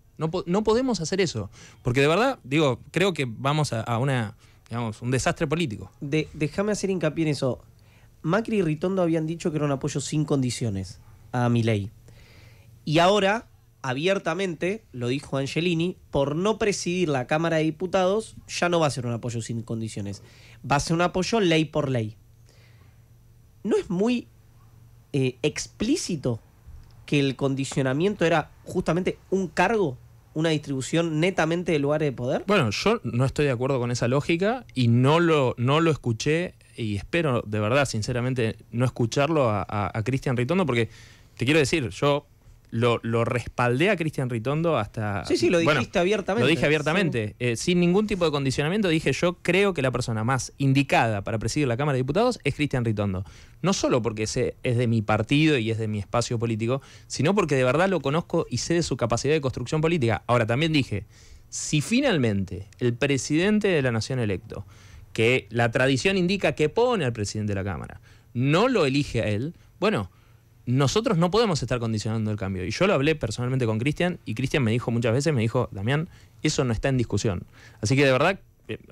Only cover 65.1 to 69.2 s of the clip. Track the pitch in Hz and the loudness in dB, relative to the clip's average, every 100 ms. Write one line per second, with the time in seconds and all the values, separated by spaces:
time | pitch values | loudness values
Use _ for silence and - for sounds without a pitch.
65.1 | - 113 127 - 117 117 127 131 135 190 | 2 4 2 0 0 0 2 2 2 2
66.1 | 196 175 156 170 143 151 220 247 226 127 | 2 0 0 0 0 0 2 2 2 -2
67.1 | 113 101 107 104 98 98 71 57 - - | -4 -4 -4 -4 -4 -4 -6 -10 -16 -20
68.1 | - - 120 135 160 254 226 143 139 - | -20 -10 -2 2 4 4 4 2 2 0
69.1 | 117 | -2